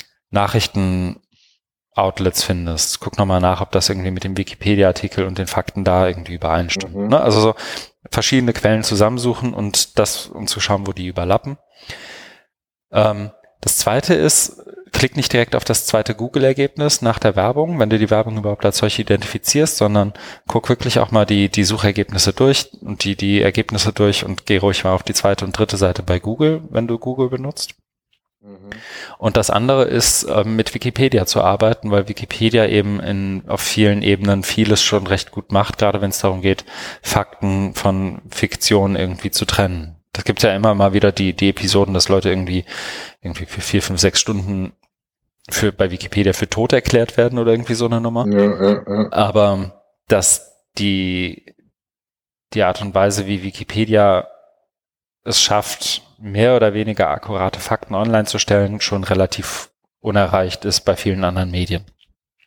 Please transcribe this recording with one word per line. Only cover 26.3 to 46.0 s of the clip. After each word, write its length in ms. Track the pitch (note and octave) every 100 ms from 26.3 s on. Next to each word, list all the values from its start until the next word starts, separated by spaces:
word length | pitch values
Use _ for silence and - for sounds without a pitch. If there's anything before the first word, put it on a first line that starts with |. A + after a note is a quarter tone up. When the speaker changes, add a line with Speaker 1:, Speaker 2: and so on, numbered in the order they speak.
| A2+ D#3 D#3+ D#3+
Speaker 1:
wenn 180 | A2+ A#2
du 100 | A#2
Google 320 | B2+ C3 B2+
benutzt. 460 | C3 C#3 - - - _ _ _ _ _ _
Speaker 2:
Mhm. 280 | G#2 F#2 G2+ G#2 - - - -
Speaker 1:
Und 180 | A2 A2
das 140 | -
andere 340 | G#2 B2+ C3+
ist, 400 | - A#2 - -
ähm, 320 | - G#2 G#2 A2
mit 180 | -
Wikipedia 520 | A#2 B2 - C3 A2+ G2
zu 160 | A2+
arbeiten, 500 | F#2 G2+ A2 - G#2+
weil 160 | G2+ G2+
Wikipedia 580 | - G2+ - A2+ A2+ G#2+
eben 340 | G#2 G2+ G2+
in, 420 | - G2 G2 F#2+ -
auf 120 | G2
vielen 420 | - A2 G#2 G2+
Ebenen 420 | G#2 G2 G2+ G2
vieles 380 | - - G#2+ G#2
schon 260 | - G#2 F#2
recht 240 | F#2+ -
gut 200 | G2+ -
macht, 260 | G2 G#2 -
gerade 220 | G#2 G2
wenn's 180 | G2 -
darum 220 | G2 F#2+
geht, 220 | F#2+ F#2+ - - - -
Fakten 720 | - G#2+ - - G2 F#2+ G2
von 480 | - G2+ F#2+ F#2+ - -
Fiktion 640 | - - - - G#2 G2 F2+
irgendwie 340 | F#2 F2+ G2
zu 120 | -
trennen. 540 | G2+ - F#2+ E2+ D#2+ - _
Das 100 | -
gibt's 200 | - G#2
ja 120 | A2+ G2
immer 180 | A2
mal 200 | G2 G2
wieder 180 | G2+ G2+
die, 220 | F#2+ F#2+
die 160 | F2 G2
Episoden, 440 | - F#2+ F#2+ G2
dass 140 | F2+ -
Leute 220 | G2 F#2+
irgendwie, 340 | F#2 F2+ F2+ - - - - - -
irgendwie 240 | F2 - E2+
für 140 | G2
vier, 200 | - G2+
fünf, 180 | - F#2
sechs 220 | F#2+ -
Stunden 500 | A2+ G2+ F#2+ F#2+ F#2 _ _ _ _ _ _ _ -
für, 240 | - G#2
bei 180 | - F#2+
Wikipedia 400 | F2+